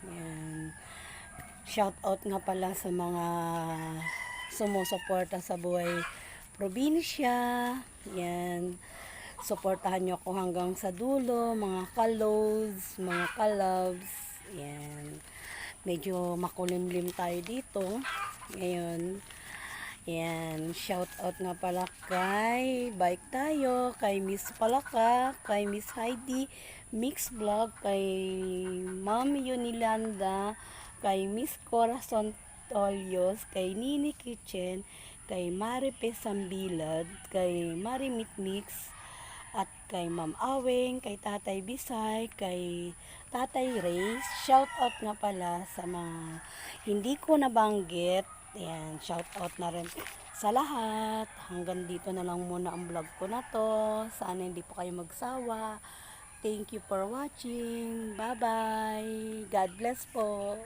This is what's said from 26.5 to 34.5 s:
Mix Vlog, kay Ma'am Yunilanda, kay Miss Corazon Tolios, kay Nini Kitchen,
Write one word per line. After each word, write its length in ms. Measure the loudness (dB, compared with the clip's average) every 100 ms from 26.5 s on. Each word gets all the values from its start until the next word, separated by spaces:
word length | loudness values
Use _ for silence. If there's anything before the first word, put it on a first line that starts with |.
| -6 -16 -16 -6
Mix 400 | -2 0 0 -6
Vlog, 480 | -2 2 4 2 0
kay 180 | 0 2 2 0 0 -2 -2 -2 -2 -2 -4
Ma'am 480 | -2 0 2 4 2
Yunilanda, 1200 | 0 0 0 2 2 2 0 0 0 2 0 -4 -12 -16 -16 -2
kay 240 | 2 2 2
Miss 320 | -2 -2 -6 0
Corazon 640 | 4 4 4 0 0 0 -4 -16 -20 -4
Tolios, 720 | 2 2 2 0 2 2 2 -4
kay 240 | -2 0 0
Nini 400 | 0 2 0 -2
Kitchen, 640 | -8 -10 -8